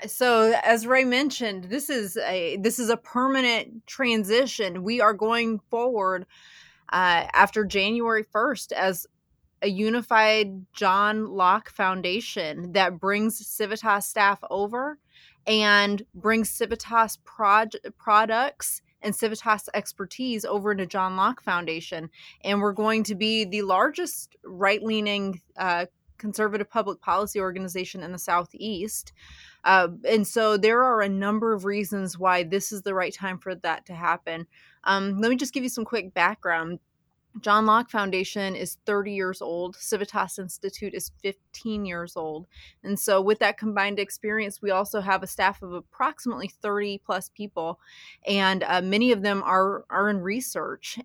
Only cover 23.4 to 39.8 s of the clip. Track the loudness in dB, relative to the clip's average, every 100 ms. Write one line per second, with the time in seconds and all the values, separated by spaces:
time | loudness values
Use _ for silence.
23.4 | 0 -2 2 4 4 0 -6 -8 -14 _
24.4 | -16 0 2 2 0 0 0 -2 -2 -6
25.4 | _ -6 -2 0 -4 _ _ -12 -8 -2
26.4 | -2 -2 -2 -2 -2 -4 0 0 0 -2
27.4 | -4 -4 -6 -6 -8 -10 -10 -8 -2 -2
28.4 | -2 -8 -6 -6 -6 -8 -12 _ -20 -20
29.4 | -20 _ 4 4 4 -2 0 2 2 2
30.4 | 2 4 4 4 4 4 2 0 0 0
31.4 | 0 0 -2 -2 -2 -4 -4 0 2 2
32.4 | 0 -2 -4 -6 -4 -2 -2 -4 -8 -8
33.4 | -8 -6 -4 -6 -8 -4 -2 -2 -4 -10
34.4 | -10 _ -20 _ 0 0 0 0 2 2
35.4 | -2 -4 -4 -6 -4 -4 -4 0 0 0
36.4 | -2 -2 -2 -8 _ _ _ _ _ -6
37.4 | 2 4 6 4 2 -2 0 -2 -2 -4
38.4 | -4 -4 -8 -6 -2 -2 -2 -4 -4 -4
39.4 | -6 -4 -6 -8